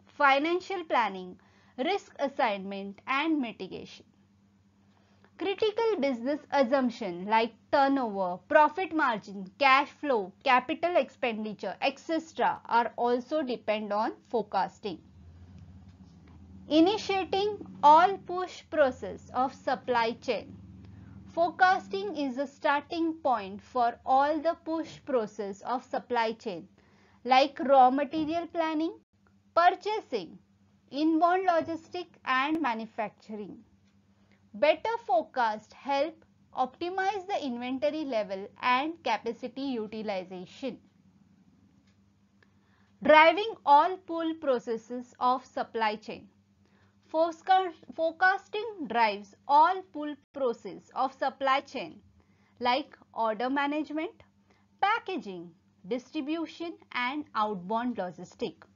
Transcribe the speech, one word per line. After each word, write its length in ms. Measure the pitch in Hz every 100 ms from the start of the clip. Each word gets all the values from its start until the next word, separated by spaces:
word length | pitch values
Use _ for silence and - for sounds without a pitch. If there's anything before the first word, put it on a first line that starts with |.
| _
financial 760 | - 277 277 311 359 359 381
planning, 540 | 320 277 214 190 185 - _ _ _ -
risk 380 | 285 392 - -
assignment 800 | 277 277 247 202 190 196 196 202 -
and 320 | 269 320 302
mitigation. 680 | 233 196 185 - - - - _ _ _ _ _ _ _ _ _ _ _ _ -
Critical 600 | 349 381 440 415 453 392
business 400 | 277 233 247 294 -
assumption 760 | 285 240 269 247 - 202 175 196
like 260 | 220 240 - -
turnover, 680 | 294 277 277 233 196 180 185 -
profit 460 | 302 302 294 381
margin, 540 | 320 269 220 - 196 185 -
cash 300 | 277 269 285
flow, 440 | - 294 240 196 -
capital 540 | 269 254 254 311 339 349
expenditure, 800 | 262 - 247 220 214 202 196 -
et 160 | 277 277
cetera 640 | - 320 320 - 196 - -
are 260 | 233 226 -
also 460 | 240 247 247 311
depend 500 | 254 220 - 214 214
on 200 | 208 254 415 -
forecasting. 720 | 233 202 196 175 - 208 170 - - - - - - - - - - - - - - - - -
Initiating 960 | 302 349 440 - 392 349 392 415 403 - -
all 340 | 285 311 381 381 -
push 360 | 359 359 - -
process 600 | 311 269 - 190 170 -
of 200 | 254 262
supply 580 | - - 262 - 240 226
chain. 440 | 240 - 196 - - - - - - - - -
Forecasting 840 | - 339 339 370 381 - 392 403 311
is 200 | 277 240
a 100 | 277
starting 640 | - 302 285 285 339 330 320
point 400 | 277 226 190 202
for 340 | - 254 233 233
all 360 | - 262 285 311
the 160 | 320 339
push 340 | 320 320 277 - -
process 540 | 254 208 - 196 202
of 240 | - 247
supply 480 | - 247 - 240 226
chain 340 | 226 226 170 185 _ _ _ _ _
like 360 | 240 262 294 -
raw 300 | 262 277 254
material 580 | 269 285 320 302 339 339
planning, 460 | 339 320 311 330 453 _ _ _ _ _
purchasing, 800 | 330 359 370 403 427 - 220 165 - _ _ _ _ -
inbound 560 | 262 311 320 339 370 370
logistic 600 | 330 330 320 - 359 349 -
and 360 | - 262 285 320
manufacturing. 960 | 262 220 220 - 208 _ - 214 190 - - _ _ _ _ _ _ _ _
Better 420 | 202 294 320 440 453 -
forecast 640 | 349 - 254 226 214 -
help 500 | - 254 277 311 - _ _ _ -
optimize 720 | 254 - 349 381 381 415 359
the 160 | 349
inventory 600 | 277 240 247 262 294 311
level 440 | 277 220 196 190 202 -
and 340 | 247 254 311 339
capacity 560 | - 226 233 233 247 262
utilization. 1200 | 277 240 214 220 214 190 180 185 180 - 262 170 _ _ _ _ _ _ _ _ _ _ _ _ _ _ _ _ _ _ _ _ _ -
Driving 520 | 196 311 320 349 453 403
all 320 | 277 285 349 370
pull 360 | - 330 330
processes 800 | 320 294 240 247 226 - 247 247 -
of 240 | 247 254
supply 520 | - 269 233 226 220 214
chain. 320 | - 170 - _ _ _ _ _ _ _ _
Forecast-, 800 | 320 330 330 - 381 370 - -
forecasting 920 | - 330 330 370 392 - 427 440 403 247
drives 480 | 233 220 202 208 - -
all 340 | 294 339 381 370
pull 220 | 294 302 285 _
process 560 | 277 254 226 202 170 -
of 180 | - 262
supply 460 | - 269 - 269 269
chain 400 | 277 247 180 - _ _ _ _ _ -
like 360 | 226 185 - - -
order 340 | - 220 214 247
management, 760 | 277 285 302 302 302 381 - - _ _ _ _ -
packaging, 680 | 392 466 466 349 202 180 170 160 _ _ 180
distribution 880 | 247 - 311 277 330 311 - 339 403 -
and 320 | 254 247 302 -
outbound 640 | 226 214 196 180 226 247 220
logistic. 580 | 185 180 180 - 214 - -